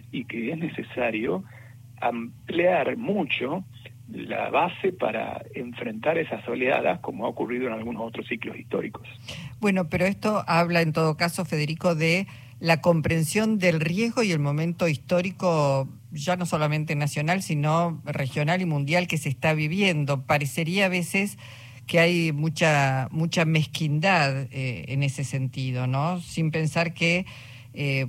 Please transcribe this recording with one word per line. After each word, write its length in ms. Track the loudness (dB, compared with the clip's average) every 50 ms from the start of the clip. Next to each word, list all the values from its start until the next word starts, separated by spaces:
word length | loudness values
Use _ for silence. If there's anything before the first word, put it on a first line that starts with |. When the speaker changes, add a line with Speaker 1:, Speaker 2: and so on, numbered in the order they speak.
| -14 -10
Speaker 1:
y 140 | -8 -8 -8
que 260 | -8 -6 -6 -6 -4
es 60 | -4 -4
necesario 840 | -6 -6 -6 -8 -10 -8 -4 -4 -2 -2 -2 -2 -2 -2 -2 -2 -4 -8 -14 -20 -20 -20 -20 -20 -20 -20 -10 -4
ampliar 960 | -4 -2 -2 -2 -6 -10 -12 -14 -10 -4 0 2 2 4 4 2 2 0 -2
mucho 680 | -4 -2 -2 -2 0 0 -2 -2 -2 -2 -2 -4 -4 -6 -8 -14 -20 -20 -20 -20 -20 -18 -14
la 400 | -12 -10 -8 -6 -4 -4 -2 0
base 440 | 0 2 0 0 0 -2 -2 -2 -2
para 480 | 0 -2 -2 -2 -2 -4 -6 -8 -10 -12 -12 -10
enfrentar 640 | -10 -10 -10 -8 -8 -8 -8 -6 -4 0 0 0 0
esas 300 | 0 -2 -4 -8 -6 -4
oleadas, 520 | -4 0 0 2 2 2 2 0 0 0
como 260 | -2 -8 -6 -4 -4
ha 40 | -4
ocurrido 380 | -4 -4 -4 -4 -2 -2 -4 -4
en 60 | -4
algunos 300 | -4 -6 -6 -6 -6 -6
otros 240 | -8 -6 -8 -8 -6
ciclos 300 | -6 -6 -6 -8 -10 -12
históricos. 500 | -10 -4 -4 -4 -4 -4 -8 -12 -16 -16 -18 -18 -16 -14 -14 -12 -12 -14 -8 -2
Speaker 2:
Bueno, 300 | 0 2 2 2 0 0
pero 160 | 0 0 2
esto 380 | 0 0 0 0 0 0 0 0
habla 360 | 2 2 4 4 4 4 4
en 120 | 4 2 2
todo 240 | 2 2 2 2 2
caso, 260 | 0 -2 -2 -2 -4
Federico, 520 | -2 -2 -2 0 -2 -2 0 2 2 2
de 320 | 4 4 2 2 2 0 -2 -8 -16 -18 -18 -12 -4
la 220 | 2 2 2 4
comprensión 760 | 6 4 4 4 4 2 2 2 2 2 2 2 2 2 2 2
del 220 | 4 4 4 2
riesgo 440 | 2 0 0 0 0 0 2 2 2
y 80 | 2
el 80 | 2 2
momento 480 | 2 2 0 0 0 0 0 0 0 0
histórico, 1040 | 0 0 -2 0 0 0 0 0 -2 0 2 2 4 4 4 4 2 2 0 -4 -6 -14 -16 -12
ya 260 | -10 -6 -2 0 0 0
no 80 | 0
solamente 500 | 0 0 2 2 2 2 0 0 0 0
nacional, 460 | 0 0 -2 -2 0 0 2 2 0
sino 600 | 0 0 0 2 2 4 4 4 2 2 0 -4 -6
regional 560 | -6 -4 -4 -4 -2 -2 0 2 2 2 2
y 40 | 2
mundial 420 | 0 0 0 0 2 2 2 2 2
que 100 | 0 -2
se 100 | 0 -2
está 260 | -2 0 2 2 2
viviendo. 720 | 2 2 0 2 2 2 4 4 2 2 0 0 -2 0
Parecería 600 | 2 2 2 2 0 -2 -2 -2 0 2 2 2
a 40 | 2
veces 480 | 2 2 0 0 0 0 0 0 -4 -8 -16 -18 -18 -18 -18 -20 -20 -18 -6 2
que 120 | 4 6
hay 320 | 6 6 6 4 2 2
mucha, 800 | 2 0 0 0 0 2 4 4 6 6 4 4 2 2 0 -2
mucha 320 | -2 -2 -2 0 2 2 2
mezquindad, 1000 | 4 4 2 2 0 -2 -2 -2 0 0 2 4 4 4 4 4 2 2 0 -4 -6
eh, 340 | -6 -4 -4 -4 -4 -6 -6 -4
en 160 | -2 0 0
ese 200 | 0 0 -2 -4
sentido, 640 | -4 -2 -2 -2 -2 -4 -4 -4 -2 -2 -2 0 0
¿no? 320 | 0 0 0 0 -2 -2
Sin 320 | -6 -8 -4 -2 0 0
pensar 420 | 0 0 0 0 0 0 -2 -2 -2
que, 320 | 0 2 2 2 2 0 -4 -10 -18 -18 -18 -18 -18 -18 -14 -8
eh, 340 | -4 -2 0 0 0 -2